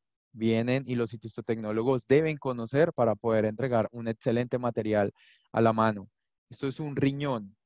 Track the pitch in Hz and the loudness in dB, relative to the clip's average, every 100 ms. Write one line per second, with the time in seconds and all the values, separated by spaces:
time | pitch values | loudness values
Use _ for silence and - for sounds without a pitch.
0 | _ _ _ 113 113 113 120 131 127 123 | _ _ _ -4 0 2 2 -2 -2 -4
1 | 117 117 113 - 113 113 107 107 120 127 | -4 -6 -14 -10 -6 -4 -4 -2 0 0
2 | - 139 160 147 135 120 113 139 131 127 | 2 2 2 -2 -6 -6 -2 2 2 2
3 | 117 104 113 110 107 107 131 120 104 120 | 0 2 0 2 2 0 0 0 0 -4
4 | 113 113 127 117 123 127 123 113 107 104 | -6 -4 0 0 0 -2 -2 -2 0 2
5 | 101 - _ _ _ 110 113 110 110 104 | 0 -4 _ _ _ 2 4 4 2 0
6 | 95 _ _ _ - - 139 135 151 131 | -8 _ _ _ -20 -10 -8 -8 -8 0
7 | 135 139 143 117 98 - | 0 0 -4 -4 -8 -18